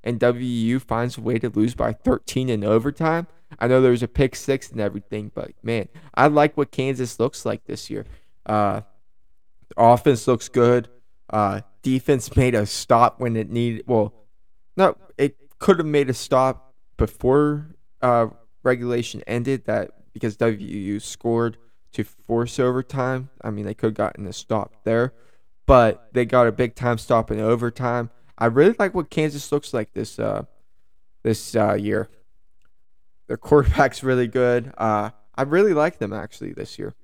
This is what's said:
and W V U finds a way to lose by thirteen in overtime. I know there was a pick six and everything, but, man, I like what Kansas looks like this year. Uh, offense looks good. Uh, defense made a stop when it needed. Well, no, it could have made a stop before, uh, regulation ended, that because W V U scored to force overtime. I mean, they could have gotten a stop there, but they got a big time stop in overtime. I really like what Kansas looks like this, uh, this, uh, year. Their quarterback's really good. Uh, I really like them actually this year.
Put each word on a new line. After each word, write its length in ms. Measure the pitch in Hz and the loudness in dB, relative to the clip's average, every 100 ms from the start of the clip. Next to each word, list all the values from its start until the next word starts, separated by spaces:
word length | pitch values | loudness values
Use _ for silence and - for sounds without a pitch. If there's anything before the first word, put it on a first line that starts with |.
and 160 | 117 120 | -6 0
W 200 | 123 120 | 0 0
V 60 | |
U 340 | 123 120 113 127 | -4 -2 0 -2
finds 380 | - 113 120 123 | -2 -4 -4 -6
a 40 | |
way 160 | 113 117 | -4 -2
to 120 | 120 | -2
lose 260 | 104 113 | 0 0
by 180 | 120 113 | 0 -4
thirteen 560 | 113 - 127 - 135 131 | -2 -2 -2 -4 -4 -2
in 140 | 110 | -2
overtime. 640 | 101 110 131 143 160 165 175 - - - | 2 2 0 -2 -2 -2 -6 -18 -20 -6
I 80 | 120 | 2
know 120 | 127 | 4
there 120 | 131 | 4
was 120 | 123 | 2
a 40 | 120 | 0
pick 280 | - 131 | 0 0
six 360 | - - 135 - | -2 -4 -4 -4
and 80 | 117 | -6
everything, 520 | 104 104 - 107 104 | -6 -6 -10 -10 -10
but, 180 | - - - | -12 -14 -10
man, 260 | 110 113 92 - - | -6 -4 -6 -14 -10
I 140 | - 143 | 2 4
like 280 | 147 151 | 4 2
what 160 | - 139 | 0 -4
Kansas 480 | - 131 127 123 - | -2 -4 -4 -6 -2
looks 260 | 123 - | -2 -2
like 200 | 117 110 | -8 -8
this 240 | - - - | -10 -14 -10
year. 160 | 104 107 - - - | -12 -12 -18 -20 -18
Uh, 360 | - 107 101 101 - - - - - - - - - | -4 0 0 -2 -10 -20 -20 -20 -20 -20 -20 -20 -10
offense 520 | - 117 120 151 120 - | 4 6 6 4 2 0
looks 220 | 120 - | -2 0
good. 380 | 131 120 123 113 - - - - | 2 4 4 0 -20 -20 -20 -6
Uh, 300 | 107 101 101 - - | -2 0 -2 -12 -8
defense 540 | 131 131 - 139 - | -2 -2 0 0 0
made 180 | - 123 | 2 2
a 140 | 113 104 | 2 -2
stop 520 | - - 120 117 - | -6 2 4 4 2
when 160 | 123 | -4
it 140 | 113 110 | -4 -4
needed. 360 | 117 120 110 - | -2 -2 -4 0
Well, 260 | 117 107 - - - - - - - | 0 0 -6 -20 -20 -20 -20 -12 0
no, 180 | 190 - - - | 0 0 -16 -2
it 180 | 143 - - - | -2 -2 -20 -2
could 220 | - 175 | 2 4
have 80 | 156 | 4
made 240 | 147 135 | 0 0
a 20 | |
stop 640 | 123 - 131 131 127 - - - - | -4 0 2 2 -2 -16 -20 -20 -4
before, 800 | 110 - 123 139 147 147 151 - - - | -4 0 2 4 2 -2 -10 -20 -20 -4
uh, 240 | 127 120 113 - - - | 0 2 0 -6 -20 -4
regulation 640 | 127 123 120 120 120 110 | -2 0 -2 -4 -4 -10
ended, 400 | - 117 120 135 | -6 -6 -4 -4
that 260 | - 113 - - - | -4 -4 -6 -14 -20
because 240 | - 117 101 | -8 -8 0
W 200 | 117 104 | -2 -2
V 80 | |
U 340 | - 101 98 101 | -8 -8 -6 -8
scored 580 | - - 117 117 117 113 - - - | -8 -8 -2 0 -2 -6 -20 -20 -12
to 100 | - | -8
force 560 | 107 - - 117 120 - | -8 -10 -4 -2 -2 0
overtime. 720 | 127 127 131 139 127 131 131 - | 0 0 -6 -4 -4 -4 -8 -12
I 80 | - | -10
mean, 160 | 104 | -8
they 80 | 101 | -8
could 140 | 113 113 | -4 -4
have 80 | |
gotten 320 | 104 101 - 98 | -2 -6 -6 -12
a 60 | |
stop 420 | - - 110 - - | -14 -6 -4 -4 -8
there, 320 | - 113 131 - - - - - | -2 0 -2 -6 -20 -20 -20 -6
but 440 | - 131 113 - - | 6 6 6 0 -4
they 100 | 123 | -2
got 220 | 120 127 | 2 4
a 60 | 117 | 2
big 240 | 101 123 | 2 -4
time 240 | - 123 117 | -2 -4 -4
stop 320 | - 117 113 | 0 0 0
in 80 | 107 | -2
overtime. 720 | 110 117 120 - 127 120 117 - - - | 0 0 -2 -4 -4 -4 -6 -12 -20 -2
I 80 | |
really 300 | 117 120 180 233 | 0 6 4 4
like 160 | 196 | -2
what 160 | 185 151 | -2 -4
Kansas 420 | - 156 143 - | -2 -2 -4 -4
looks 220 | 147 - | -4 -4
like 200 | 123 107 | -6 -6
this, 260 | 107 107 - | -10 -10 -6
uh, 240 | 110 104 107 - - - - - - - | -4 -4 -10 -20 -20 -20 -20 -20 -20 -6
this, 320 | 113 110 - | -4 -4 -2
uh, 180 | 113 104 | -2 0
year. 360 | 101 104 104 113 - - - - - - - - - - - - | 0 -2 -4 -4 -14 -20 -20 -20 -20 -20 -20 -20 -20 -20 -20 -12
Their 100 | 120 | -10
quarterback's 680 | - 151 127 - 135 - | 4 4 4 4 2 0
really 240 | 131 127 120 | 0 0 0
good. 460 | 127 123 123 117 | 0 2 0 -4
Uh, 360 | - 110 107 107 - - | -4 -2 -2 -4 -12 -14
I 80 | - | -6
really 300 | 139 170 208 | 0 2 2
like 260 | 151 156 - | 2 0 -2
them 140 | 101 | -8
actually 400 | 101 - - 50 | -8 -12 -12 -14
this 260 | - - - | -12 -14 -12
year. 160 | 50 - | -12 -14